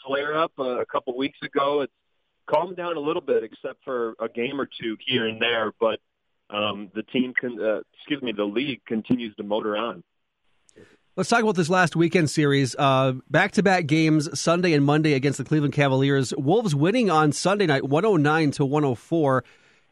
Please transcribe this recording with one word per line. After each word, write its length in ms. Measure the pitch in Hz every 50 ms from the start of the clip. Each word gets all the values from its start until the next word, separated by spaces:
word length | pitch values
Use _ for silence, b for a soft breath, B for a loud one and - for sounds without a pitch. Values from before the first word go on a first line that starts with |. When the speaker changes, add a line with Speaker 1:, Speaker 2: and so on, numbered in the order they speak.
| - -
Speaker 1:
flare-up, 460 | 135 139 143 147 151 156 165 - - -
uh, 220 | 131 127 123 117
a 60 | 110
couple 300 | - - 147 - - 120 127
weeks 200 | 135 147 - - 151
ago. 380 | 147 - 143 143 143 147 147
It's 120 | 135 - _ _ _ _ _ _ _ _ _ _ _ -
calmed 280 | 151 151 170 185 185 175
down 180 | 175 175 170
a 60 | 156
little 200 | 143 151 165 180
bit, 220 | - - 123 113 110
except 400 | 107 - - - 135 131 - _
for 320 | 143 131 120 117 113 107 -
a 100 | 113 113
game 320 | - 120 120 131 139 139
or 80 | 127 - - -
two 160 | 123 113 107 - -
here 220 | 131 127 123 113 110
and 140 | 110 110
there. 320 | 120 117 117 113 110 104 - _
But, 220 | 113 110 107 - _ _ _ _ _ _ _ _ _ -
um, 400 | 101 104 104 107 98 101 104 92 90
the 80 | 110 107
team, 300 | - - 131 123 127 123 -
con-, 220 | - 123 120 -
uh, 200 | 104 110 107 - - - _
excuse 260 | - - - 147 139
me, 100 | 127 120
the 140 | 104 101 104
league 340 | 104 101 117 139 151 123 - _
continues 500 | - 117 110 104 - 131 123 117 110 104
to 80 | - 104
motor 320 | 101 104 110 107 107 104
on. 280 | 104 113 117 107 - - _ _ _ _ _ _ _ _ _ _ _ _ _ b b b b b b b _ _
Speaker 2:
Let's 140 | - 190 -
talk 120 | 233 233
about 140 | 220 214 196
this 140 | 175 170 143
last 260 | 185 185 180 165 -
weekend 340 | 160 170 165 - 185 160 139
series. 460 | - 156 151 143 139 139 135 120 - -
Uh, 360 | 147 139 135 131 135 131 131 131 - -
back-to-back 580 | 143 156 190 208 - 220 175 202 190 180 175 127
games, 520 | 156 160 156 156 156 156 143 165 - -
Sunday 340 | - 165 165 175 180 180 160
and 120 | 143 139
Monday 280 | 143 147 156 156 156 147
against 260 | 135 127 147 131 -
the 40 | 127
Cleveland 300 | - 156 156 147 139 -
Cavaliers. 600 | 147 143 139 131 135 135 139 139 139 131 - - 147
Wolves 380 | 139 139 180 233 240 196 147
winning 340 | 139 147 180 220 254 240 190
on 220 | 160 156 156 151
Sunday 340 | 139 - - 226 202 208 202
night, 180 | 156 143 135 -
one 220 | 131 139 156 196
oh 120 | 226 202 160
nine 340 | 143 147 156 160 160 143
to 140 | 131 - 143
one 200 | 131 143 151 151
oh 100 | 135 120
four, 480 | - - - 165 170 151 135 131 127 b b b b b b b b b b